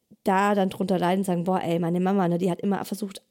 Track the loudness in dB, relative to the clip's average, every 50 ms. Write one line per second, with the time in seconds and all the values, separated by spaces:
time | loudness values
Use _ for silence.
0 | _ _ -16 _ -2 0 2 4 4 2 2 2 2 0 0 -4 -2 0 0 0
1 | 2 0 0 0 0 0 -2 -2 0 0 -2 -2 0 0 0 0 0 0 0 0
2 | 2 2 2 2 2 2 0 0 0 -2 -2 -2 -2 -2 -2 -2 -4 -6 -8 -8
3 | -8 -10 -10 -16 _ _